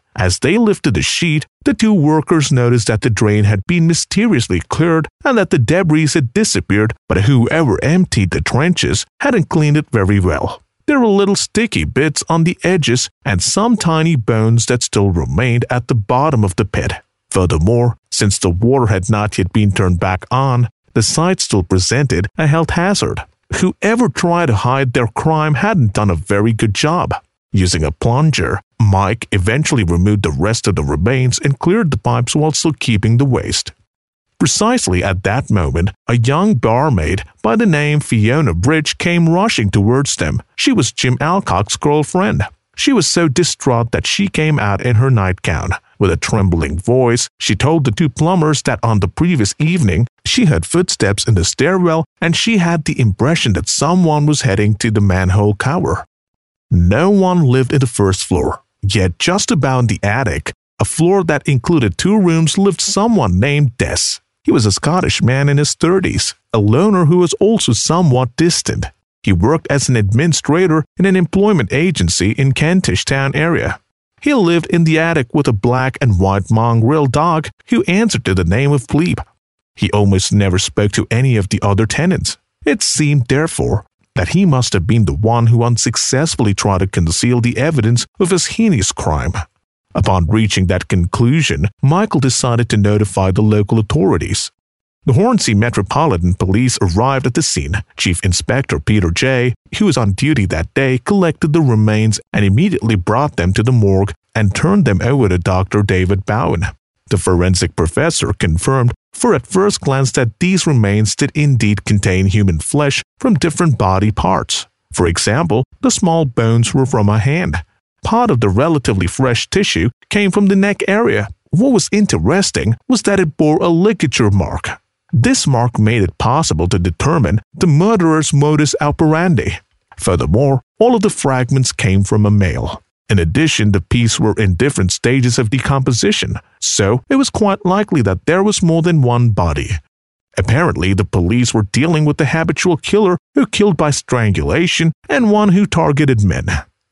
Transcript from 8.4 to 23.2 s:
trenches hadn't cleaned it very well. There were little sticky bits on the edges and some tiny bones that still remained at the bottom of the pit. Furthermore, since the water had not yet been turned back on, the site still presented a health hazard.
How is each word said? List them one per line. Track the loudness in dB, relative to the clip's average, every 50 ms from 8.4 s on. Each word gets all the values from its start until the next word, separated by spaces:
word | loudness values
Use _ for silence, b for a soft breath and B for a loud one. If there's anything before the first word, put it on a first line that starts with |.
trenches | -4 -2 -2 0 0 0 0 -2 -2 -2 -2 -4 -6 _ _ -6
hadn't | -2 -2 0 0 -2 0
cleaned | 0 0 2 2 2 0
it | -2 -2
very | -2 0 0 2 2 2
well. | 2 0 0 -2 -4 -6 -8 -10 _ _ _ _ _ -2
There | 0 2
were | 2 2
little | 2 2 2 2 0 -2
sticky | -2 -4 -2 -2 -2 0 -2 -2 -4
bits | -2 0 0 0 0 -2 -4 -4 -2
on | 0 2 2
the | 0 0 -2 -2
edges | 0 0 0 0 0 0 -2 -2 -6 _ _ -4
and | -2 -2 -2
some | -2 -2 -2 0 0 0 0 0
tiny | 0 0 0 2 2 0 0 0
bones | 0 0 0 2 2 2 2 2 2
that | 0 -2 -2 -2
still | -2 0 0 0 2
remained | 0 0 -2 -2 -2 0 0 0 0 0 0 0
at | -2 -4 -2 -2
the | -2
bottom | -2 0 0 0 2 2 2 2 2 0
of | 0 0 -2
the | -4
pit. | -4 -4 -6 -6 -6 -6 -10 -14 _ _ _ _ -4
Furthermore, | -2 0 0 2 2 0 2 2 2 2 2 0 -2 -4 _ -10
since | -6 -2 -2 0 0 0
the | -2 -2
water | 0 0 0 2 2 2 2 2
had | 0 0 0 -2
not | -2 0 -2 -2 -2 -2
yet | -4 -2 0
been | 0 0 2
turned | 2 0 0 0 0 0
back | 0 -2 -2 -4 -4 -4
on, | -2 0 0 0 0 0 0 -2 -4 _ _ _ -2
the | -2
site | -2 0 0 0 0 0 0 -2
still | -4 -2 -2 -2 0
presented | 0 0 0 0 0 0 0 0 0 0 -2 -2 -4 _ -2
a | 0
health | 2 2 0 0 0
hazard. | -2 -2 0 0 0 -2 -2 -4 -4 -6